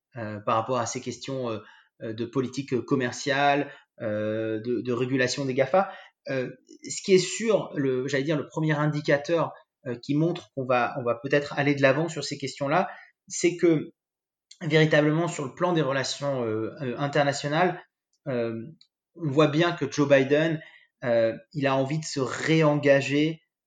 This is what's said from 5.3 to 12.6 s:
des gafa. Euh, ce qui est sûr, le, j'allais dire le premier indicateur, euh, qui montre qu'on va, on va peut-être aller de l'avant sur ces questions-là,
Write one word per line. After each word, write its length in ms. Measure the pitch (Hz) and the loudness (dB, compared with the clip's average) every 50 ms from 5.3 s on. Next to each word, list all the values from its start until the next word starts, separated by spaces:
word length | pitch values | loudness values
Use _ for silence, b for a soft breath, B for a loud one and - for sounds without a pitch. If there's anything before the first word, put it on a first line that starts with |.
| - - 143 | 0 -2 -4
des 100 | 135 127 | -2 0
gafa. 380 | 127 135 131 - 190 196 B B B B B B _ _ - | 0 2 2 4 2 2 B B B B B B _ _ -6
Euh, 220 | - 135 127 - - - _ - - - - | -4 -4 -4 -6 -8 -14 _ -20 -20 -18 -14
ce 180 | - - - - | -12 -12 -6 2
qui 100 | - 190 | 4 6
est 40 | 185 | 6
sûr, 520 | - - - - 214 233 208 175 139 - - | 6 2 -2 -2 0 2 2 0 0 -2 -4
le, 320 | 143 139 135 131 127 127 139 | -2 0 0 0 0 -2 -2
j'allais 160 | 139 139 135 | -2 -2 0
dire 120 | 147 165 | 0 -2
le 120 | 147 127 - | -2 -4 -6
premier 240 | - - 160 156 156 | -6 -2 -2 0 0
indicateur, 800 | 143 151 151 143 151 147 - 151 143 143 - 170 165 147 127 B B B _ _ _ - | 2 2 0 0 0 0 0 0 0 2 0 0 0 0 -2 B B B _ _ _ -10
euh, 80 | 131 120 | -8 -8
qui 220 | 117 - - 139 | -8 -4 -2 0
montre 340 | 147 160 170 170 - - - _ | 2 2 2 0 -4 -8 -10 _
qu'on 100 | - 131 | -6 -2
va, 320 | 123 127 120 120 113 - 143 | 0 2 2 2 0 -2 -4
on 60 | 123 | -2
va 100 | 120 117 | -2 -2
peut-être 420 | - - 139 147 143 143 - - | -4 -2 0 0 0 0 -2 -2
aller 200 | 147 143 143 147 | -2 0 0 2
de 60 | 135 135 | 4 4
l'avant 260 | 135 131 143 160 170 | 4 4 4 0 -2
sur 160 | 160 - 135 | -4 -6 -8
ces 120 | - 147 | -6 -8
questions-là, 540 | 143 - 131 - - | -8 -8 -10 -8 -6